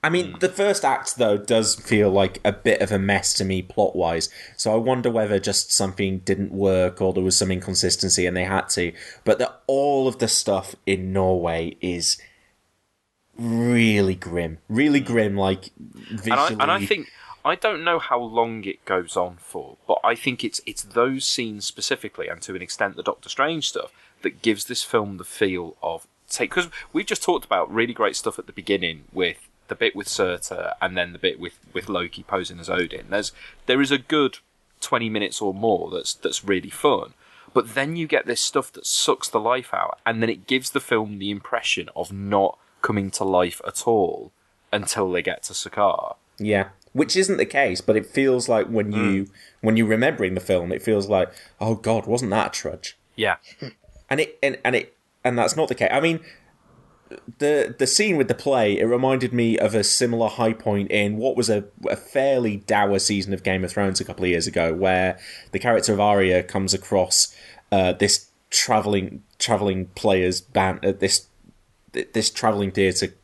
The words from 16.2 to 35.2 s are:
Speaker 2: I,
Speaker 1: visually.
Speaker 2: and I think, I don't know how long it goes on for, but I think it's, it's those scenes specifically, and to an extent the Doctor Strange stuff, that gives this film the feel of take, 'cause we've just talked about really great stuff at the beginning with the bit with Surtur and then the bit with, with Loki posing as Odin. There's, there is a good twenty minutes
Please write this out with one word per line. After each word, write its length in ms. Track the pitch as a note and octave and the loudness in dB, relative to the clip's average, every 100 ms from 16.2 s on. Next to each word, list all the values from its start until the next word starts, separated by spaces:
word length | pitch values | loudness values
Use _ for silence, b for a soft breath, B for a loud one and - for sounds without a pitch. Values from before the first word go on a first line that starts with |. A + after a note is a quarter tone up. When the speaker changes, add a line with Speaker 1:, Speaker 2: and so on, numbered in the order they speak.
| G#2 | 0
Speaker 2:
I, 140 | B2 D3+ | 2 2
Speaker 1:
visually. 140 | A2 | 2
Speaker 2:
and 100 | C#3 | 0
I 140 | F#3 G3+ | 0 0
think, 240 | G#3 - B B B - | -2 -4 B B B -2
I 100 | F3+ | 0
don't 280 | A3 F3+ | -2 -2
know 160 | E3 E3 | 0 -2
how 200 | - B2 | 0 -2
long 440 | A#2+ A2+ A#2 A2+ G2 | 0 0 0 -2 -8
it 180 | - - | -10 -2
goes 300 | F#2 F2 - | -2 -2 -4
on 220 | F2+ F2 | -4 -6
for, 360 | - F2 C#2+ - - | -14 -12 -12 -18 -2
but 120 | - | 0
I 120 | A2 A#2 | 2 0
think 280 | - B2 | -2 -4
it's, 180 | A2+ - - | -6 -8 -10
it's 180 | G#2 | -14
those 420 | G#2 G#2+ B2 C3+ - | -6 0 0 0 -4
scenes 400 | - A#2 G#2 - | -4 -4 -6 -10
specifically, 640 | - - C3+ G#2 - D#2+ | -8 -4 -4 -6 -10 -10
and 140 | E2+ | -10
to 120 | - F#2 | -10 -10
an 60 | |
extent 340 | F2+ - G2+ E2+ | -10 -4 -4 -2
the 80 | |
Doctor 260 | F2+ - - | -6 -6 -8
Strange 380 | - C#3+ D#3+ - | -2 -2 0 -4
stuff, 220 | - - b b b | -6 -10 b b b
that 180 | F#2+ - | -6 -2
gives 240 | A2+ G#2 - | -2 -2 -4
this 180 | A#2+ | -8
film 340 | - A#2+ G#2 F#2+ | -2 -2 -2 -10
the 60 | |
feel 520 | F2+ - G2+ F2+ E2+ - | -14 -4 -2 -2 -8 -8
of 240 | F2 E2 - _ _ | -8 -8 -12 _ _
take, 220 | - A#2+ | -6 -2
'cause 160 | - F3 B B | -2 -4 B B
we've 140 | D#3 G3+ | -6 -4
just 180 | - | -4
talked 220 | - E3 - | 0 -2 0
about 260 | F#2+ E2+ | -2 0
really 200 | G#2+ A#2+ | -2 -2
great 220 | A#2+ G#2+ - | 0 -2 -2
stuff 220 | - - | -6 -8
at 80 | - | -14
the 60 | |
beginning 500 | - F#2+ G2 F2 D#2 - | -14 -2 -2 -2 -6 -12
with 240 | F#2 F2+ E2 - _ _ | -2 -2 -2 -16 _ _
the 60 | G#2+ | -2
bit 200 | F2+ F#2 | -2 -2
with 120 | G2+ | -8
Surtur 640 | - F#2+ F2+ - F2+ F2 - | -2 0 -2 -6 -8 -6 -4
and 160 | F#2 F#2 | -4 -2
then 140 | F2 | -4
the 60 | E2+ | -2
bit 200 | F#2 - | -4 -4
with, 180 | E2+ - _ | -12 -14 _
with 160 | - F#2 | -10 -6
Loki 340 | F#2+ F2 - | -4 -6 -10
posing 340 | - G2 F2 F2 | -4 -4 -4 -12
as 100 | E2+ | -4
Odin. 380 | F2+ E2+ - - | -2 -2 -6 -6
There's, 220 | G2 G#2+ B B B - | -4 -4 B B B 0
there 160 | B2+ | 2
is 100 | C#3 | 4
a 60 | C#3 | 0
good 400 | B2+ D#3 C3+ - _ _ _ _ | 0 0 0 -2 _ _ _ _
twenty 280 | - B2 A2+ | -2 -2 0
minutes 320 | G#2+ | -2